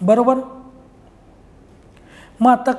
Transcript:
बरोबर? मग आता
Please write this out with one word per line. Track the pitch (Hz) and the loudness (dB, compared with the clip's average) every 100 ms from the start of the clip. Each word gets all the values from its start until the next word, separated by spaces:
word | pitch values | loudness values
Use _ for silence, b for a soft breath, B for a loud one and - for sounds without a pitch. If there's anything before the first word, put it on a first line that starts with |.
बरोबर? | 185 226 240 262 - - - - - _ - _ - _ _ - _ - _ - b b b b | 0 0 0 -2 -4 -18 -20 -20 -20 _ -20 _ -20 _ _ -20 _ -20 _ -20 b b b b
मग | 247 | 2
आता | 247 262 | 2 -2